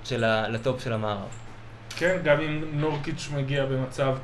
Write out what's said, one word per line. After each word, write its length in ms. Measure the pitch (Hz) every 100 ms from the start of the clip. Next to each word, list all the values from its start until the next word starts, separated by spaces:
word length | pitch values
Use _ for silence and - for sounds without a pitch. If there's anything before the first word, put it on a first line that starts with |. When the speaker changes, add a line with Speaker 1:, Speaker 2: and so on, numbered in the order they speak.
Speaker 1:
של 200 | - 120
ה-, 240 | 113 110 107
לטופ 360 | 113 123 127
של 100 | 131
המערב. 540 | 113 107 104 98 - - - - - - -
Speaker 2:
כן, 180 | 165 185
גם 180 | - 147
אם 220 | 156 151 151
נורקיץ' 560 | 147 156 147 160 156 - 143
מגיע 300 | 131 139 135
במצב 520 | 131 127 - 135 131